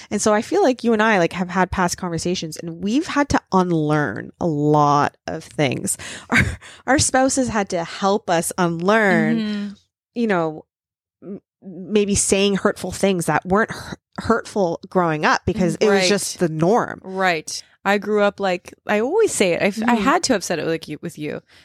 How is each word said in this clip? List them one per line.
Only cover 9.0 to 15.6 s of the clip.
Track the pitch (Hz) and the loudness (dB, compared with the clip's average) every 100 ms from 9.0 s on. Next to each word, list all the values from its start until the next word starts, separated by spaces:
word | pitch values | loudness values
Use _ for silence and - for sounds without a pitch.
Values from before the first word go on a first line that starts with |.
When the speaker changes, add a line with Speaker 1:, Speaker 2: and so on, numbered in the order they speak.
| 202 170 160 226 | 4 4 2 0
Speaker 2:
Mm-hmm. | 214 208 202 202 _ _ _ 240 | -2 -4 -6 -10 _ _ _ -4
Speaker 1:
you | 226 | 0
know, | 180 160 156 - _ _ _ _ _ | 0 -2 -6 -16 _ _ _ _ _
m-, | 170 202 _ _ | -16 -16 _ _
maybe | 190 175 175 208 202 | -18 -14 0 0 2
saying | 196 - 196 202 190 | 0 2 2 2 2
hurtful | 208 - 190 | -2 -2 -8
things | - 196 180 160 | -2 0 0 0
that | 151 185 | -2 2
weren't | 196 - | 0 0
hu-, | - - - _ - | -4 -12 -16 _ -12
hurtful | - 226 - 214 175 - - | -2 -2 0 -2 -2 -2 -4
growing | 185 170 151 202 | 0 0 0 0
up | 262 - | 0 0
because | 180 | 0